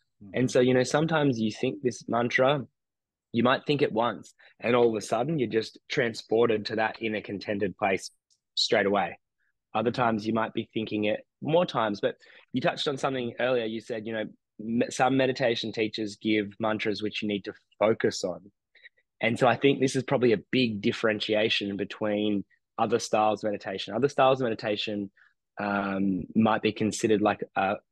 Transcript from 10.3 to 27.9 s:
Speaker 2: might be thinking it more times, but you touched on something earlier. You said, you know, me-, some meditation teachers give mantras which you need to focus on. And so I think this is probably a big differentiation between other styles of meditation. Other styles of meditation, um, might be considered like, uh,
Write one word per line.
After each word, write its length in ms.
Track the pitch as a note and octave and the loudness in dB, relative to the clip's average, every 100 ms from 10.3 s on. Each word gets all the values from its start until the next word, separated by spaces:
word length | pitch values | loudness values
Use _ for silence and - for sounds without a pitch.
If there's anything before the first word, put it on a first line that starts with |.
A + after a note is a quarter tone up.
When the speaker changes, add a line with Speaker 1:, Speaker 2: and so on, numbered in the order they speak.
Speaker 2:
might 200 | A2+ A2 | -2 -2
be 140 | A#2 G#2+ | -4 -6
thinking 300 | A2+ A2 G#2+ | -6 -4 -2
it 160 | G#2 - - _ | -2 -2 -8 _
more 260 | C3+ E3 F3+ | 0 0 2
times, 340 | C3 A2 G2+ | 0 -2 -2
but 160 | B2 - - - _ | -4 -4 -16 -20 _
you 80 | C3 | -4
touched 280 | E3 - D#3 | -2 -2 -4
on 80 | C3+ | -2
something 380 | C#3+ C3 A#2+ - | -2 -2 -4 -2
earlier. 260 | B2 B2 | 0 0
You 160 | A2+ A2+ | -2 -6
said, 260 | - A2+ G#2+ | -8 -8 -6
you 60 | |
know, 120 | A2+ A2 - _ - | -6 -6 -10 _ -12
me-, 260 | A2 A#2 - | -4 -2 -2
some 260 | - B2+ C3 | 0 2 4
meditation 560 | C3 C3 B2 A2+ A2+ | 2 2 0 0 -4
teachers 440 | A2 A2 - G#2 G2+ | -4 -4 -4 -8 -4
give 300 | A2 G#2+ G2+ - | 0 0 0 -4
mantras 420 | A2 G#2+ A2+ G2 | -4 -2 -4 -4
which 180 | G#2 - | -6 -4
you 60 | G#2 | -4
need 180 | G2+ G#2 | -4 -6
to 60 | - _ - | -14 _ 0
focus 420 | G#2 A2+ A2+ - | 0 2 -2 -2
on. 180 | F#2 E2 G#2 _ _ _ - _ _ - | -6 -8 -14 _ _ _ -20 _ _ -4
And 160 | A2+ A#2 | -2 2
so 120 | B2 | 2
I 80 | A#2+ | 4
think 240 | C#3 C#3 | 4 4
this 160 | C3+ C3 | 0 -2
is 80 | |
probably 280 | - C3+ B2 | 0 2 4
a 60 | G2+ - | 2 0
big 280 | C3 A#2+ G#2 | 0 0 0
differentiation 960 | A#2 - A2 G#2+ - G#2+ A2 - G2+ G2 | -2 0 0 0 0 0 2 0 -4 -4
between 680 | G2 - G#2+ G#2 G#2+ G2+ - _ _ - | -6 -4 -2 0 0 0 -4 _ _ -4
other 220 | A2 A2+ | 0 0
styles 420 | - G#2+ G#2+ G#2 | 0 2 2 0
of 80 | G#2+ | -4
meditation. 420 | G2+ G#2+ F#2+ - | -6 -6 -8 -6
Other 160 | A2 C#3 | -2 0
styles 320 | - C3 C3 | 4 4 4
of 40 | |
meditation, 640 | B2 G#2+ A2 G#2+ A2 G#2 G2 _ _ _ _ - | 0 -2 -4 -4 -4 -6 -6 _ _ _ _ -6
um, 640 | G2+ G2+ G2 G2 G2 F#2 - A2 | -2 -2 -2 0 0 -2 0 2
might 260 | A2 A2 | 4 4
be 80 | A2 | 0
considered 520 | - G#2+ - A2 G#2 | 0 -2 0 2 4
like, 200 | G#2 G2 - F#2+ | 2 0 -4 -2
uh, 180 | F#2+ G#2+ _ | -2 -2 _